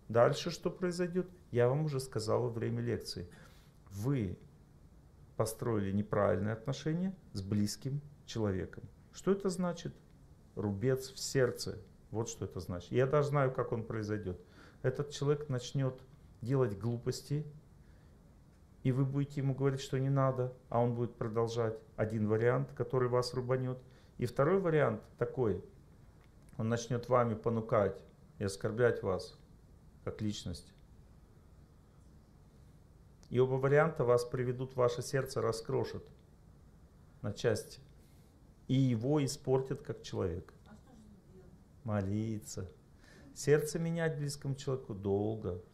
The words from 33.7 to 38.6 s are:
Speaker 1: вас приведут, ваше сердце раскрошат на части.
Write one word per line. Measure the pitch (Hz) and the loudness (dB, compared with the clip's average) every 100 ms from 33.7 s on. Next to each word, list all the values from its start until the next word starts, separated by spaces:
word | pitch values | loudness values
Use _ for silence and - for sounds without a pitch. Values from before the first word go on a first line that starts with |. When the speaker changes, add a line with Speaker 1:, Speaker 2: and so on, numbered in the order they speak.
| 143 160 - | 6 4 2
Speaker 1:
вас | 120 123 120 | 4 4 4
приведут, | 127 123 123 127 123 | -2 -2 -2 -4 2
ваше | 123 - | 2 2
сердце | - 135 - - | -2 -2 -2 -2
раскрошат | 110 113 - 127 107 95 - - - - - - - - - - - - | 0 -2 -2 -2 -2 -6 -14 -20 -20 -20 -20 -20 -20 -20 -20 -20 -20 -10
на | 107 | -8
части. | - 123 98 - - - - - - - - - - | -2 0 0 -4 -16 -20 -20 -20 -20 -20 -20 -20 -18